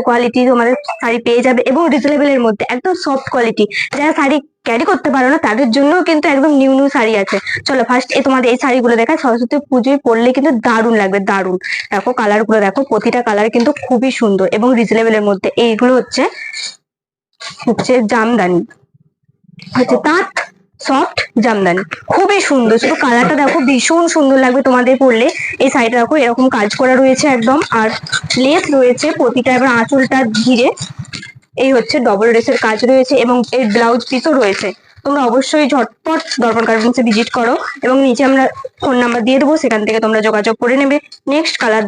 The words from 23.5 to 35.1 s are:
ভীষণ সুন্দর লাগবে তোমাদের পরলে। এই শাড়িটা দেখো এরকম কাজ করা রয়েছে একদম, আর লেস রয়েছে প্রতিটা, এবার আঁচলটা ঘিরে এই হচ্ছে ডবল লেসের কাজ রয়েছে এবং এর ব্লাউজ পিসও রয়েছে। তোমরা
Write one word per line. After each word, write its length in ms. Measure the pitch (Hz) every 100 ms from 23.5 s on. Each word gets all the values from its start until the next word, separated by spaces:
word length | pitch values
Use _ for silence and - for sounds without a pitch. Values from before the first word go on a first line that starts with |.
| 330 262
ভীষণ 340 | 262 - 330 339 330
সুন্দর 220 | 269 269
লাগবে 180 | 254 262 262
তোমাদের 280 | 247 247 262
পরলে। 260 | 269 226 262 - - -
এই 60 | 269
শাড়িটা 240 | 277 226 247
দেখো 140 | 233 302
এরকম 220 | 240 240 262 240
কাজ 120 | 208 -
করা 140 | 254 262
রয়েছে 300 | 269 262 302 254
একদম, 240 | 226 285 - 220
আর 100 | 220 220 - - - 240
লেস 200 | 262 339 339 277
রয়েছে 320 | 247 247 302 311
প্রতিটা, 320 | 254 247 247 247
এবার 120 | 262 233
আঁচলটা 400 | 233 277 254 269 240 214
ঘিরে 280 | 240 247 277 - - - - - - - _ -
এই 80 | 269 254
হচ্ছে 200 | - 302 240
ডবল 200 | 202 226 226
লেসের 220 | 233 233 226
কাজ 120 | 220 247
রয়েছে 220 | 262 254 269
এবং 140 | 240 247 226 247
এর 80 | 226
ব্লাউজ 280 | 220 233 240 -
পিসও 220 | 254 320 277
রয়েছে। 280 | 208 277 - - _ _
তোমরা 180 | 277